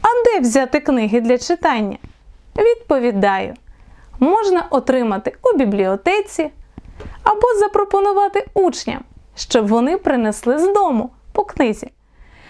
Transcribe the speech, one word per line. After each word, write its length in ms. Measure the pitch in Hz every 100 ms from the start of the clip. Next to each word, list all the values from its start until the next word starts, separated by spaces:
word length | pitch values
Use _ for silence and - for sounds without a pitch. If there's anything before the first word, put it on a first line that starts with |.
«А 60 | 403 480 466
де 140 | 403
взяти 400 | 240 262 262 294
книги 420 | 294 254 214 233
для 160 | 233 247
читання?» 600 | - 349 320 233 202 - - - - - - -
Відповідаю: 960 | 453 466 - 277 240 196 196 190 190 240 - - - - - -
можна 460 | 277 427 403 359 -
отримати 680 | 269 254 262 233 190 - -
у 140 | 508 370
бібліотеці 960 | 226 202 190 196 339 403 403 - 302 - - - - - - -
або 240 | - 427 480 427
запропонувати 880 | 415 415 403 392 403 392 403 403 -
учням, 480 | 403 359 - - - - - - -
щоб 320 | - 240 208
вони 300 | 233 254 381
принесли 640 | - 254 214 208 240 294
з 140 | 370
дому 360 | 403 359 233 247 - -
по 120 | -
книзі. 480 | 403 - 247 208 - _ _ _ - -